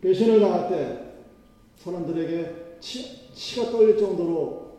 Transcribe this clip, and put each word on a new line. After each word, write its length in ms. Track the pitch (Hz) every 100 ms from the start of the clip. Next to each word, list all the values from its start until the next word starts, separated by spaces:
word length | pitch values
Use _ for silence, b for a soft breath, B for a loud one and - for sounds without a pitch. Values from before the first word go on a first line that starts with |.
배신을 400 | 185 185 226 220
당할 280 | 196 175 -
때 300 | 175 127 - - - - - _ _ _ _
사람들에게 760 | 185 180 156 165 160 170 165 - - -
치-, 520 | - 254 - - -
치가 360 | - - 247 233
떨릴 260 | 233 214 214
정도로 760 | 202 175 170 165 147 - -